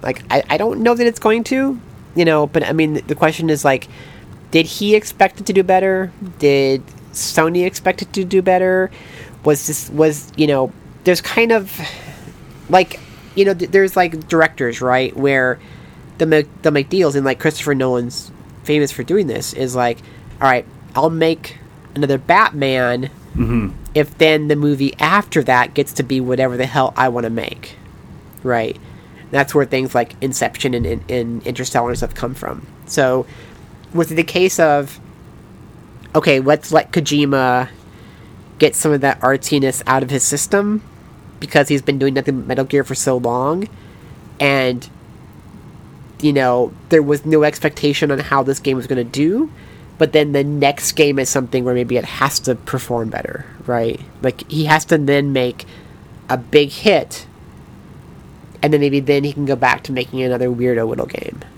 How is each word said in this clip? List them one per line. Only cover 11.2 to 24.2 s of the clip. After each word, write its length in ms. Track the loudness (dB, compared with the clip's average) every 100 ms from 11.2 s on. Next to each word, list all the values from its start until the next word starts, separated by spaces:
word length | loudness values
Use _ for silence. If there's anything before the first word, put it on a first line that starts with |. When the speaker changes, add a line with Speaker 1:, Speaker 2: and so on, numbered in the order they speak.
Speaker 1:
kind 300 | 0 0 2
of, 280 | 2 0 -12 -14 -14 -18 -18 -20 -20 -20 -20 2
like, 300 | 2 2 -4 -18 -20 -12 0
you 100 | 2
know, 80 |
th-, 180 | 2 0
there's, 240 | 2 2 2
like, 320 | 0 -2 -2
directors, 540 | 2 2 2 -4 -2
right, 340 | 0 2 0 0
where 440 | 0 2 2 0 -8 -20 -20 -20 -20 -4
the 80 | 2
Mc-, 360 | 2 2 -2
the 100 | 0
McDeals 440 | 0 0 2 2 2
and, 80 | 0
like, 140 | 0
Christopher 340 | -2 -2 -2 0
Nolan's 560 | 0 0 -4 -10 -16 -20 -20 -18
famous 280 | -2 0 0
for 120 | -4
doing 240 | -2 -2 0
this 260 | -4 -8
is, 220 | -6 -6 -2
like, 220 | -2 -2 -12 -20 -20 0
all 60 | 2
right, 160 | 2 0 -18 -10 -2
I'll 140 | 0
make 480 | 2 0 0 -6 -18 -20 -20 -14
another 240 | -4 0 0
Batman, 920 | 2 4 4 0 -2 0 0 -2 -6 -12 -12 -4
Speaker 2:
Mm-hmm. 340 | -2 0 -2 -8 -6 -2
Speaker 1:
If 200 | -2
then 300 | 2